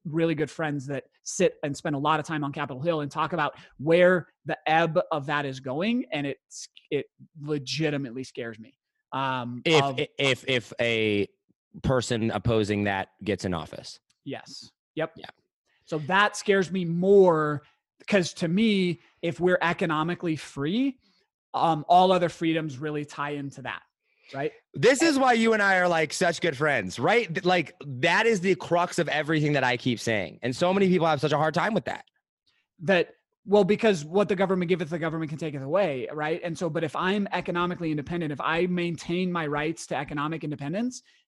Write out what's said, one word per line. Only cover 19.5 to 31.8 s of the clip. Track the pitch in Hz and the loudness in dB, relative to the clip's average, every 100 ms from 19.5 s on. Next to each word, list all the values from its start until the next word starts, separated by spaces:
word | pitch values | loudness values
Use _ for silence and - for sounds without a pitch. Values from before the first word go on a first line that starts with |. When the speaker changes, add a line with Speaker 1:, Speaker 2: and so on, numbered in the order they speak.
| 180 | 4
Speaker 1:
economically | 165 170 180 156 165 175 175 | 2 0 0 0 0 -2 -4
free, | 151 - 139 147 220 277 - _ _ _ _ _ | -4 -6 -6 -2 0 -2 -4 _ _ _ _ _
um, | 123 165 156 - | -2 0 0 4
all | 180 185 | 6 6
other | 180 170 | 4 0
freedoms | - 165 160 156 127 | -2 -2 -2 -4 -8
really | 151 151 | -8 -6
tie | 147 - 147 | -8 -8 -8
into | 147 139 135 | -6 -10 -10
that, | 123 92 _ _ _ _ - | -10 -10 _ _ _ _ -14
right? | 135 147 - _ | -6 -6 -8 _
Speaker 2:
This | - 202 269 | 2 4 4
is | 330 | 4
Speaker 1:
And | 269 | 4
Speaker 2:
why | 262 | 4
you | 233 226 | 4 4
and | 214 | 4
I | 202 185 | 4 4
are, | 180 | 4
like, | 165 156 | 2 0
such | - 175 170 | 0 0 0
good | 170 131 | -2 0
friends, | 151 127 92 113 | 0 0 -2 -2
right? | 151 233 185 | 2 2 0
Th-, | 147 | -2
like, | 185 180 143 - 147 | 0 0 0 -8 -12
that | 123 165 185 226 | -2 2 4 4
is | 208 | 2
the | 190 175 | 2 0
crux | - 170 175 - | 0 0 0 0
of | 147 | -2
everything | 147 147 156 151 | -2 0 0 2
that | 147 | 2
I | 127 123 | 2 0
keep | 131 110 | -2 -2
saying. | 117 107 82 - | 0 -2 -2 -6
And | 123 123 | -6 0
so | 175 | 2
many | 196 190 | 4 4
people | 180 160 | 4 2
have | 147 | 2
such | 151 | 0
a | 147 | 2
hard | 156 | 0
time | 156 165 | 0 0
with | 202 | -2